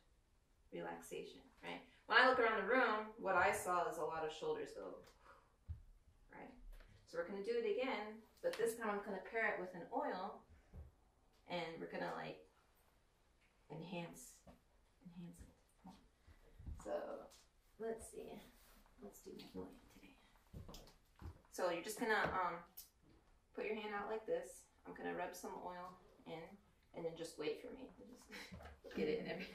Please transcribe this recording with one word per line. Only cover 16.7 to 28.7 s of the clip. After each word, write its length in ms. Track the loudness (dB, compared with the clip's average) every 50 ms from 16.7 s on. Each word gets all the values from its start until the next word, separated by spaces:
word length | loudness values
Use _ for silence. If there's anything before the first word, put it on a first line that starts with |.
| -10 -8 -4
So 80 | -2 -2 -2 -2 -4 -8 -10 -10 -14 -18 -20 -20 _ _ _ _ _ -10 -6
let's 300 | -4 -4 -4 -4 -6 -12
see, 320 | -12 -12 -10 -10 -10 -12 -14 -16 -20 -20 -20 -20 -20 -20 -20 -20 -20 -16
let's 180 | -16 -16 -16 -16 -14
do 60 | -12 -12 -12
Magnolia 320 | -12 -10 -8 -8 -8 -8 -10 -16 -20 -20 -20
today. 160 | -20 -20 -20 -20 -20 -20 -20 -20 -20 -20 -14 -12 -12 -10 -10 -12 -14 -14 -18 -20 -20 _ _ -18 -14 -12 -12 -12 -14 -18 -8
So 200 | 0 2 4 4
you're 120 | 4 2
just 160 | 0 -2 -2 0
gonna, 300 | 4 4 6 6 4 4 4
um, 240 | 2 2 2 0 -4 -8 -12 -18 -18 -18 -20 _ _ -20 -20 -20 -20 -20 -20 -20 -20 _ _ -6
put 80 | -4 -2
your 100 | -2 -2
hand 180 | -2 -2 -2 -2
out 140 | -2 -2 -2
like 160 | -2 -2 0
this. 380 | 0 0 0 0 -4 -10 -16 -18 -20 _ -18 -14
I'm 60 | -12
gonna 220 | -8 -4 -4 -2 -2
rub 180 | 0 -2 -4 -4
some 180 | -6 -6 -6 -6 -6 -6
oil 320 | -6 -6 -6 -8 -10 -12 -14 -20 -20 -20 -16 -12
in, 180 | -10 -8 -8 -8 -10 -14 -18 -20 -20 -20 _ _ -14 -6
and 120 | -4 -4
then 100 | -4 -4
just 220 | -4 -8 -8 -6 -4
wait 240 | -2 -2 -2 -2
for 100 | -4 -10
me. 160 | -10 -10 -12 -14 -14 -16 -16 -16 -16 -18 -16 -14 -14 -12 -12 -12 -12 -12 -12 -14